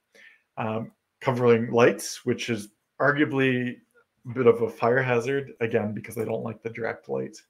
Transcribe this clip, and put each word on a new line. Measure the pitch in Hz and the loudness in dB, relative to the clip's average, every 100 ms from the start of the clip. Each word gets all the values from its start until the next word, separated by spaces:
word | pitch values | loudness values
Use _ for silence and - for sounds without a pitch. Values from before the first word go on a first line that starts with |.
| _ _ - _ _ - | _ _ -20 _ _ -8
um, | 113 110 - _ _ - | -4 -4 -8 _ _ -6
covering | - 123 120 117 120 | -2 2 4 4 4
lights, | 117 120 - - - | 6 6 4 -8 -8
which | 127 117 - | -4 -4 -2
is | 110 101 _ _ - | -6 -6 _ _ -2
arguably | 139 143 147 135 135 123 123 120 _ _ _ _ 131 | 0 2 0 2 2 0 -2 -8 _ _ _ _ -10
a | |
bit | 120 117 | 2 4
of | 113 | 4
a | 110 | 0
fire | - 117 131 | 0 2 2
hazard, | 127 120 120 139 135 - | 2 0 0 -4 -6 -6
again, | 117 113 107 | -2 -2 -2
because | 104 104 | -8 -10
they | 110 | -8
don't | 107 113 | -4 -4
like | 117 110 | -6 -10
the | 113 | -12
direct | 117 110 113 - | -8 -8 -8 -8
light. | 67 131 - _ | -6 -8 -12 _